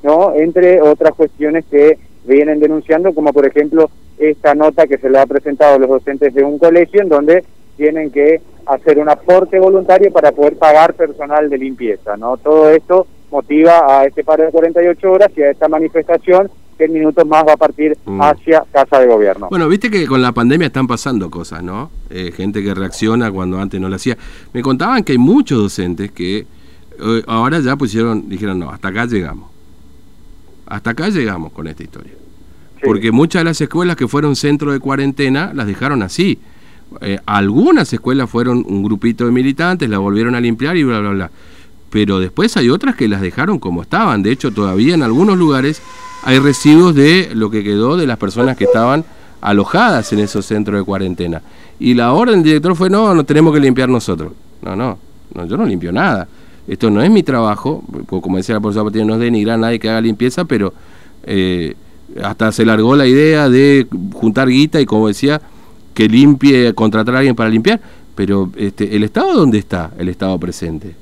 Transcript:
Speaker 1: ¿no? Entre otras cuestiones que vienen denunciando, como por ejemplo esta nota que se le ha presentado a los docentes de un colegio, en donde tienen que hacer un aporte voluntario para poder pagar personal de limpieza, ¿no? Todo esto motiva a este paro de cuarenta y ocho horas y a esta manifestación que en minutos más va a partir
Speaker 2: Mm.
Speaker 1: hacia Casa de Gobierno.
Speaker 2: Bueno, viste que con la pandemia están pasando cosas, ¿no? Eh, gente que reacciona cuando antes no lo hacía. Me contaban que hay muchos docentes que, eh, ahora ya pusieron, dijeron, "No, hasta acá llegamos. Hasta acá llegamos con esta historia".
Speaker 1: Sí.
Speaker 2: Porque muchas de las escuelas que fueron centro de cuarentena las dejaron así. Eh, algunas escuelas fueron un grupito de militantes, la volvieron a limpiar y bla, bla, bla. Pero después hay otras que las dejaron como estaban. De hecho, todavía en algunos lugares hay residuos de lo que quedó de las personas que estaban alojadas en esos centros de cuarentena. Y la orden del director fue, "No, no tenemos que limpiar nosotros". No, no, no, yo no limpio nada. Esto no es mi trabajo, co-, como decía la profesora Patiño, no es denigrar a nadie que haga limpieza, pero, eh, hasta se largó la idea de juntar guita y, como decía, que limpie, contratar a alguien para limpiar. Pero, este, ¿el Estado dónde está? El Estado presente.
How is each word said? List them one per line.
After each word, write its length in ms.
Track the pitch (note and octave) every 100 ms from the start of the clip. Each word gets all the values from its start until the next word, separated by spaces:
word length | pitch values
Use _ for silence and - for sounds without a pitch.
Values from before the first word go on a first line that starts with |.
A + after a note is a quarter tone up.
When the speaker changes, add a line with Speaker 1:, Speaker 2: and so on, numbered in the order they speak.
Speaker 1:
¿no? 320 | C#3+ D#3 F#3+ C#3
Entre 440 | E3 F3+ F3+ F3+
otras 320 | D3+ D3+ D#3+ -
cuestiones 500 | D#3 - D3 D#3+ D#3+
que 260 | C#3+ D3+ D#3 - -
vienen 360 | A#2+ C#3 D3 D3+
denunciando, 540 | D3+ D#3 - D#3+ F#3 D#3
como 180 | D3+
por 140 | C#3 C#3
ejemplo 420 | C#3+ D3 D#3+ D#3 - - -
esta 380 | D3+ D3+ D3+ C#3+
nota 320 | D#3 D3 D#3
que 100 | C3+
se 120 | C3
le 100 | C3+
ha 60 | C3+
presentado 500 | C3+ D3+ C#3 D3 C#3
a 40 |
los 100 | C3
docentes 440 | C3 - C#3 C#3+
de 100 | C3
un 140 | C#3 D3
colegio, 440 | E3+ E3+ E3 G3+
en 80 | G3
donde 340 | D3 D3 F3 - - - -
tienen 360 | D3 D#3+ D3+
que 300 | C3 D3 D#3+ - - -
hacer 320 | C3+ - D3
un 120 | D3+
aporte 500 | D3 - F3+ F#3 F#3+
voluntario 520 | F#3+ F#3+ F#3 F#3 G3
para 200 | F3+ D3+
poder 260 | D3 D3 D3
pagar 360 | D#3 D3+ E3
personal 560 | D#3+ D#3+ C#3+ C#3+ D3+ D3+
de 80 | C#3
limpieza, 580 | C3+ B2 A#2+ G2 A2 G#2
¿no? 220 | A2+ B2+
Todo 320 | D3 D#3 D#3
esto 380 | D#3 - F3+ F3+ - -
motiva 720 | C#3+ - D3+ E3 E3+ C#3+ C3+
a 60 | C#3
este 180 | D3+
paro 220 | D3+ D#3 D#3+
de 60 |
cuarenta 300 | E3 E3 E3+
y 40 | F3
ocho 240 | E3 F#3+
horas 200 | F#3 G3+ D#3
y 60 |
a 100 | C#3+
esta 160 | C#3 D#3
manifestación 800 | D#3 D#3+ E3 D#3 E3 - F3+ G3 - - -
que 80 | D#3+
en 80 |
minutos 320 | D#3+ D#3 D#3 D#3
más 180 | D#3 D#3
va 60 |
a 40 | D3+
partir 400 | D3+ - D3+ D3+ -
Speaker 2:
Mm. 160 | G2
Speaker 1:
hacia 420 | D3 D3 - D#3+ -
Casa 280 | C#3+ C3+ C#3
de 80 | B2+
Gobierno. 400 | A2+ G#2 F#2+ F#2+
Speaker 2:
Bueno, 180 | G2 D#3+
viste 220 | G3+ A3+
que 160 | G#3 C#3+
con 140 | C3
la 100 | B2+
pandemia 360 | A#2+ A#2+ C#3+ D3
están 200 | C3+ B2+
pasando 420 | A#2 - A#2+ F2
cosas, 340 | E2+ E2 E2
¿no? 260 | F2+ G2 D3+ - -
Eh, 220 | F#2 F2+ -
gente 280 | F#2+ G#2
que 100 | G2+
reacciona 580 | F#2+ F#2+ - A2 A#2 A2+
cuando 280 | F#2+ F2+ F#2
antes 220 | G2 G2
no 80 | F#2+
lo 60 | F#2+
hacía. 220 | B2+ A#2 - - -
Me 80 | B2
contaban 420 | B2 C3 G#3 B3+
que 100 | F#3
hay 40 | C3
muchos 400 | B2+ B3 - B2
docentes 540 | G2+ - F2+ E2+ G2+
que, 280 | - F2 G#2 - - - - - -
eh, 240 | A2 A2+ -
ahora 320 | A2+ A#2+ E3
ya 160 | B2+ C#3+
pusieron, 540 | B2+ A2 A#2 G#2+ -
dijeron, 300 | F#2 G#2 F#2
"No, 100 | D#2+
hasta 200 | F#2+ F#2+
acá 160 | F#2+ A#2
llegamos. 440 | G#2 D#2+ D#2 - - - - - - - - - - - - -
Hasta 260 | G2+ A#2
acá 180 | A#2 F3
llegamos 420 | F#3+ A2+ F2+ D#2+
con 160 | - D#2+
esta 160 | D#2
historia". 300 | E2 - - - - - - - - -
Speaker 1:
Sí. 60 |
Speaker 2:
Porque 280 | - G#2+ A2
muchas 300 | A2+ E3 F#3
de 40 | E3
las 160 | D#3
escuelas 340 | D3 E3 F3+ E3
que 120 | B2
fueron 280 | C#3+ D3+ C3+
centro 380 | D3 C#3+ D3
de 60 | C#3
cuarentena 720 | C3+ C3+ C#3 C3+ C#3 C3+ F3+
las 140 | D3 G#2
dejaron 360 | G2 C3 C#3
así. 360 | F#2 - F#3+ C3+ - - - - - -
Eh, 180 | - G2 -
algunas 640 | G2+ G2 A2+ C4+ D#4+ D#3+
escuelas 360 | A#2+ - C3+ B2
fueron 360 | A#2+ A#2+ B2 -
un 160 | G2
grupito 420 | G#2 G#2 A2+ A2 A#2+
de 60 |
militantes, 580 | B2 C3 C#3 E3+ F3 C#3
la 80 | G#2
volvieron 380 | G2 G2+ A#2 B2
a 60 |
limpiar 340 | A#2+ A2+ C3+ F3
y 80 |
bla, 160 | C3+ A2+
bla, 120 | G#2
bla. 200 | G2 F2 - - - - - -
Pero 300 | G#2+ G#2 F#2+
después 380 | F#2 - G#3+ A3
hay 120 | A#2+
otras 260 | C#3 C#4 -
que 120 | A2+
las 140 | G2+
dejaron 380 | F#2 G#2 E3 F3+
como 220 | G2 F2
estaban. 420 | - F3 G#3+ G#2+
De 80 | G2
hecho, 200 | B2+ C#3
todavía 420 | G#2 G2+ F#2 B2+
en 100 | E3+
algunos 340 | B2 A#2 G#3 F#3
lugares 440 | E3 C3+ C3+ D#3 - - - -
hay 160 | - C3
residuos 560 | C#3 C3+ D3 D#3 F3+ D3
de 340 | C#3+ F3+ E3+
lo 160 | A2+ G#2+
que 140 | G#2+
quedó 340 | G2+ G#2 A#2 E3+
de 100 | D3
las 100 | A2+
personas 400 | G2 G#2 C3 B2+
que 80 | B2+
estaban 400 | A2 A#2+ C#3+ D#3+ - - -
alojadas 720 | - G#2 G2 F3+ A#3 D3+ G#2+
en 80 | G#2
esos 260 | G#2 G#2+ G2
centros 340 | G#2+ G#2 G2+
de 40 |
cuarentena. 580 | F#2+ G2 F#2+ F2+ F2 E2 - - - -
Y 140 | B2+
la 200 | A#2+ A#2+
orden 220 | D3 A#3+ G#3
del 80 |
director 320 | D#3 D3+ D#3+ E3+
fue, 140 | F#3
"No, 240 | G3 A3
no 100 | E3+
tenemos 300 | C#3 D3+ D#3+
que 60 | D3+
limpiar 300 | C#3 B2+ B2+
nosotros". 440 | B2 - E2+ D2+ - - -
No, 140 | F#2 F#2+
no, 220 | B2 F#2+ - - -
no, 120 | - F2
yo 100 | B2+
no 100 | G#3
limpio 260 | F#2 F2
nada. 360 | F#2+ E3+ A2 F2 - - - -
Esto 220 | G2 A2+
no 120 | G#2
es 100 | D3+
mi 100 | G#3+
trabajo, 600 | D#3 B2+ A2+ G2+ C3 D#3 - - -
co-, 140 | F#2
como 160 | F#2 F#2
decía 180 | G2 G#2+
la 60 |
profesora 240 | G#2+ G#2 G#2+
Patiño, 200 | G#2+ A2
no 80 |
es 60 | A2+
denigrar 360 | A#2+ A2+ G#2 A2+
a 20 |
nadie 200 | A2+ A#2
que 80 | A2
haga 120 | A2+
limpieza, 440 | A2+ G#2 B2 D3 F3
pero, 280 | A#2 G2 - - - - -
eh, 520 | - G2+ F#2+ F2+ D#2+ - - - - -
hasta 280 | G2+ G2+ A2
se 140 | - A2+
largó 300 | A2 A2+ C#3+
la 100 | C3
idea 440 | C3 D#3 D#3 C#3+
de 360 | B2 C#3 C#3 A#2+ B2+ G2
juntar 340 | - A2+ G#2+ C3+
guita 320 | B2+ D3+ D#3+
y, 40 | B2+
como 220 | G#2+ A2
decía, 320 | G2+ C#3 D3+ - - - - -
que 140 | - A2
limpie, 680 | A2+ C#3+ C#3 C#3+ C3 A#2+
contratar 420 | G#2 A2 A2 A2 B2+
a 20 |
alguien 160 | C3+ A#2+
para 140 | A2
limpiar. 300 | A2+ A#2 G#3+ - - - -
Pero, 340 | G2 G2+ F#2 F#2+
este, 380 | G2+ - G2+ G#2
¿el 80 |
Estado 300 | G#2+ A3 F#4+
dónde 260 | D#4+ D3+ G#2+
está? 320 | G2 F#2 E2 -
El 100 | F2+
Estado 300 | F2+ F#2+ F#2
presente. 560 | F2 E2+ E2+ D#2+ F#2 D#2